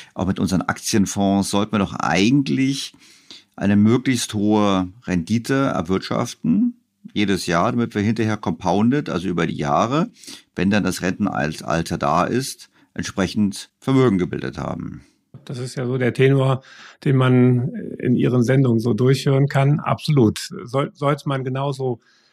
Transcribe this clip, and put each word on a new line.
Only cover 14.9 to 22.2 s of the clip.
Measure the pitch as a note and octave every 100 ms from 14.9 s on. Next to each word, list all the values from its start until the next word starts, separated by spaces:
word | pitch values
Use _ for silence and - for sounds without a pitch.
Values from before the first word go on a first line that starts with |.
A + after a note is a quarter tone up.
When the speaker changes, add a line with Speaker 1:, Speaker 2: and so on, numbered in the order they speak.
| - - _ _ -
Speaker 2:
Das | - B2
ist | B2+ -
ja | B2
so | C3
der | B2
Tenor, | B2 C3+ C#3 C3 C3 - - - -
den | D#3 C3+
man | B2+ B2+ B2 B2 C3+ A#3 - -
in | B2+
Ihren | A#2+ C3+ B2
Sendungen | A#2 C3+ B2+ A2+
so | A#2
durchhören | A2 B2+ C3 C#3+ C3+ C#3+
kann. | C#3 C#3 D3
Absolut. | - G2 - - G#2+ - - -
Soll-, | A#2+ C3 D3
sollte | - C#3+ D3 D3+
man | C3+
genauso | C3 C3+ C#3 C3 C3 A#2+ _ _